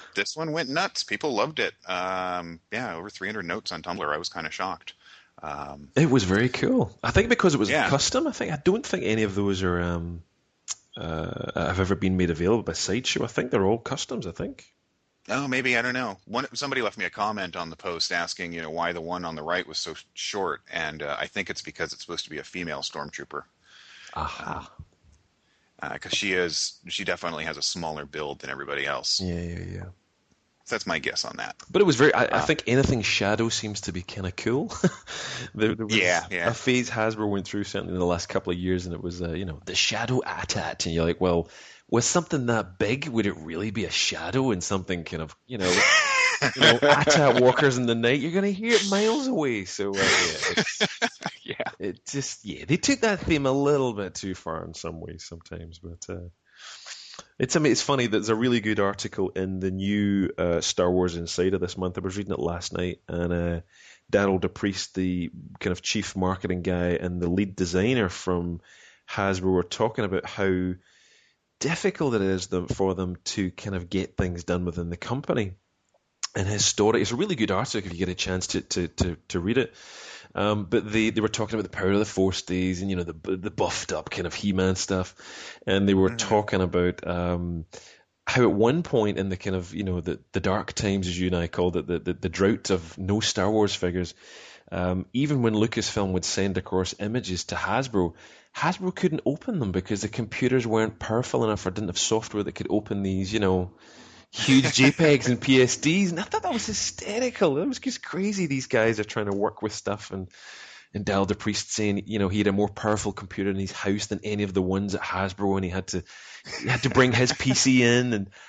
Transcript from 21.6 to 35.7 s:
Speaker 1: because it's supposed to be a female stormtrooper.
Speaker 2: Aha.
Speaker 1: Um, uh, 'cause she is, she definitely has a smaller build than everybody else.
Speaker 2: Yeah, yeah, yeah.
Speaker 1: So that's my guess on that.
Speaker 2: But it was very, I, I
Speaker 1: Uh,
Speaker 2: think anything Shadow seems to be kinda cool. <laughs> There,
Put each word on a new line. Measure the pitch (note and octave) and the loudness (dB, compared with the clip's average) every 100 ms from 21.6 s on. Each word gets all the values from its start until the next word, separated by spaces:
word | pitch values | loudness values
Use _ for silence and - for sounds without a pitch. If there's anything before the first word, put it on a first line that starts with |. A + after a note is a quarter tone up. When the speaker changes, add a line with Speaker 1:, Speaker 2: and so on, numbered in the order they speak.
Speaker 1:
because | - - E2 | -12 -8 -8
it's | - | -8
supposed | - E2+ | -10 -10
to | - | -8
be | D2+ | -12
a | |
female | - F#2 E2+ C#2+ | -10 -10 -8 -6
stormtrooper. | D2 D#2 D2 - C2+ D2 - _ _ - - - - | -8 -8 -10 -12 -12 -12 -14 _ _ -20 -20 -20 -14
Speaker 2:
Aha. | - - - - D#2 | -10 -8 -8 -10 -10
Speaker 1:
Um, | - - - _ _ _ _ _ _ _ _ _ | -12 -18 -20 _ _ _ _ _ _ _ _ _
uh, | - - | -10 -10
'cause | - | -6
she | - G2+ | -2 0
is, | F#2 F2 D#2 - - F2 | 2 0 0 -6 -8 -10
she | - | -6
definitely | F#2+ F2 F2 D#2 | -4 -2 -4 -4
has | D#2+ D2 | -6 -4
a | |
smaller | - F2+ E2 D2+ C#2+ | -4 -4 -6 -8 -8
build | D2+ D2 C#2 | -8 -8 -8
than | C2+ | -10
everybody | C2+ C#2 C#2+ C#2 | -10 -6 -4 -2
else. | C2 - - | -4 -2 -4
Speaker 2:
Yeah, | F#2 F2 | -2 -4
yeah, | F2 E2+ | -6 -8
yeah. | F2 F2+ F#2 - _ _ _ _ _ _ | -10 -10 -12 -16 _ _ _ _ _ _
Speaker 1:
So | - | -8
that's | A2+ - | -6 -2
my | E3 | -2
guess | - - | -2 -4
on | - - | -6 -8
that. | A1 - - | -10 -10 -4
Speaker 2:
But | G3 | 4
it | G3 | 4
was | A#2+ | 8
very, | C#3+ | 6
I, | - B2 - | 6 4 2
I | |
Speaker 1:
Uh, | |
Speaker 2:
think | D#2 D#3 - | 2 0 2
anything | B2+ C3+ B2+ | 4 6 4
Shadow | G2+ - G2+ G#2 A2+ | 2 2 2 2 2
seems | - G#2+ G2+ | 0 -4 -6
to | - | -6
be | F2 | -8
kinda | F2+ - F2+ | -8 -6 -6
cool. | - A2 B2+ A3+ - | -2 0 0 -2 0
<laughs> | F#3 - - - - - B2+ | 0 0 -8 -12 -10 -10 -10
There, | G#2 G#2+ | 0 2